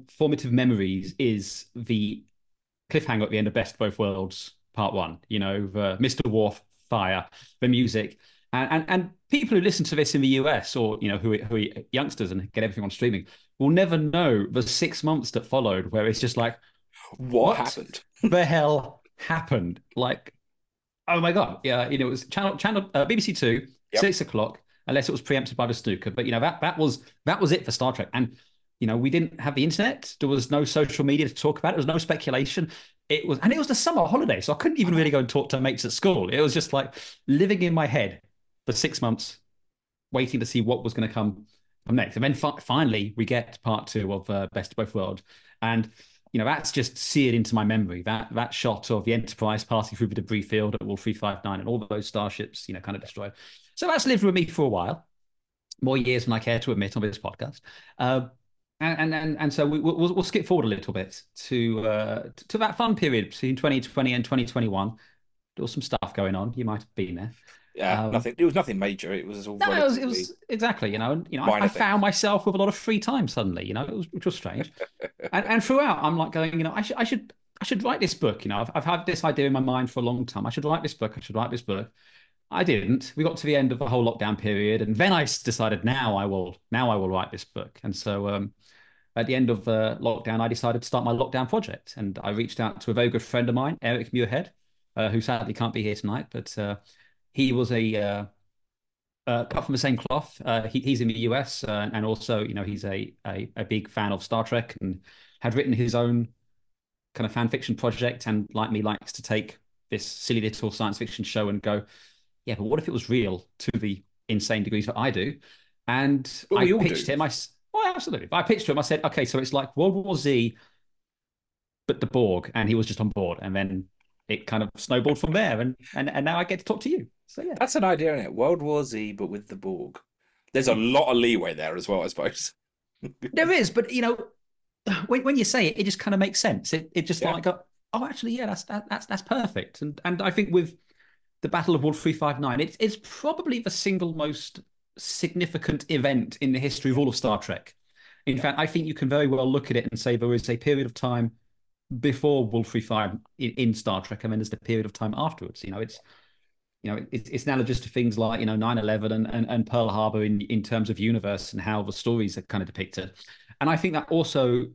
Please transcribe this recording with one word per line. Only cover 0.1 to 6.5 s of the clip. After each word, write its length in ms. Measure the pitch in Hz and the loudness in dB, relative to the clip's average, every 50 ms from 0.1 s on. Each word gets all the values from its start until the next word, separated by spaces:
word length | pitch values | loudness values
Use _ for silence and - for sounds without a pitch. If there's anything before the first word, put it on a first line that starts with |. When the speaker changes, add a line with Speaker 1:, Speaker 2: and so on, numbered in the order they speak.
| - - 156 147 151 147 - 123 120 | -2 2 2 2 2 0 0 2 2
Speaker 1:
memories 640 | 127 127 123 117 101 98 95 95 95 95 - - - | 4 4 4 4 4 2 0 0 -2 -4 -6 -4 0
is 480 | 139 117 110 101 95 - - - - _ - | 0 2 2 0 -2 -6 -10 -12 -14 _ -14
the 480 | 120 117 - 117 107 104 104 110 - - _ _ _ _ _ _ _ _ _ _ _ _ - - | -10 -4 -2 0 0 0 -2 -4 -6 -14 _ _ _ _ _ _ _ _ _ _ _ _ -2 0
cliffhanger 320 | 156 - - 117 107 107 | 0 2 2 0 0 0
at 60 | - | 0
the 80 | 110 107 | 0 0
end 100 | 107 104 | 0 0
of 60 | - | 0
Best 180 | 120 104 - - | 0 -2 -2 -2
of 60 | - | -2
Both 180 | 113 104 92 - | -2 -2 0 0
Worlds 540 | 107 101 98 95 95 92 - - - - - _ _ _ - | 0 0 0 -2 -4 -6 -8 -10 -14 -16 -18 _ _ _ -4
Part 220 | 117 104 - - | -2 -2 0 0
One, 240 | 98 85 80 82 - _ - | -2 -4 -4 -6 -12 _ -6
you 120 | 110 104 | -4 -2
know, 260 | 98 98 98 101 101 | 0 0 -2 -2 -4
the 300 | 95 92 104 101 98 92 92 | -4 -2 0 0 0 0 2
Mister 300 | 127 127 - - - 120 | 0 0 0 0 -2 0
Worf 340 | 107 110 107 104 | 2 2 2 2